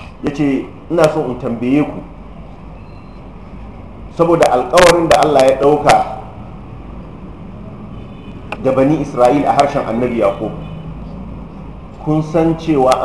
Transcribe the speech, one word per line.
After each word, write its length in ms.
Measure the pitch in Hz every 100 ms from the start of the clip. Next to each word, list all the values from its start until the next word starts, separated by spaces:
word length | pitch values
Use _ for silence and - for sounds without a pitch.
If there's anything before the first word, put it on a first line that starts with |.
| - -
Ya 80 | 147
ce, 320 | 151 143 135 - - -
"Ina 120 | 170 156
so 100 | 156 127
in 100 | 120
tambaye 440 | 127 113 123 147
ku, 160 | 151 - - - - - - - - - - - - - - - - - - - - - - -
saboda 320 | 170 165 139
alkawarin 580 | 127 127 175 175 170 160
da 140 | 143
Allah 200 | 151 139 131
ya 100 | 131
ɗauka 340 | 139 147 135 107 - - - - - - - - - - - - - - - - - - - - - - - - - -
da 80 | 123
Bani 240 | 131 139 156
Isra'il 440 | 147 123 123 143 131
a 80 |
harshen 320 | - - 135 -
Annabi 340 | 113 123 117
Yaqub, 320 | 98 95 107 - - - - - - - - - - - - - - -
kun 200 | 151 151
san 320 | 156 170 165 160
cewa 320 | 160 147 131 123